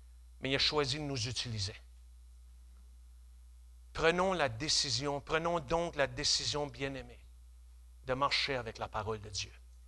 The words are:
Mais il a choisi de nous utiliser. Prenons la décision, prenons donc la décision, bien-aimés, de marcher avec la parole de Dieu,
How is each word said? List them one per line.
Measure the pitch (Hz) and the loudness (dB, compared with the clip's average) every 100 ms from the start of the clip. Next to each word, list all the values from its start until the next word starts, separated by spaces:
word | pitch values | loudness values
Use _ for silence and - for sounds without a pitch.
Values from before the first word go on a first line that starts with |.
| - - - - | -20 -20 -20 -6
Mais | 131 | 0
il | 135 | 4
a | |
choisi | - 151 139 147 | 4 4 2 0
de | |
nous | 147 139 113 | -2 -2 -2
utiliser. | 117 123 110 98 - - - - - - - - - - - - - - - - - - - - - - | -2 -4 -2 -4 -6 -14 -20 -20 -20 -20 -20 -20 -20 -20 -20 -20 -20 -20 -20 -20 -20 -20 -20 -20 -20 -10
Prenons | - 160 175 190 | 4 6 6 4
la | 180 139 | 4 2
décision, | 110 151 - 147 117 143 143 | 2 2 2 2 0 0 -2
prenons | - 156 170 170 | 0 2 2 0
donc | 131 165 170 147 | 2 0 0 2
la | 135 | 0
décision, | 123 139 - 127 147 143 | 2 2 2 2 0 -2
bien-aimés, | 120 139 135 123 117 - - - - - - - - - | -4 -4 -4 -10 -14 -18 -20 -20 -20 -20 -20 -20 -10 -2
de | |
marcher | 127 139 - - 131 | 2 4 4 2 0
avec | 113 107 | -2 -6
la | 113 | -4
parole | 110 104 110 | -2 -2 -4
de | 107 | -4
Dieu, | 98 - - - - | -6 -6 -10 -20 -20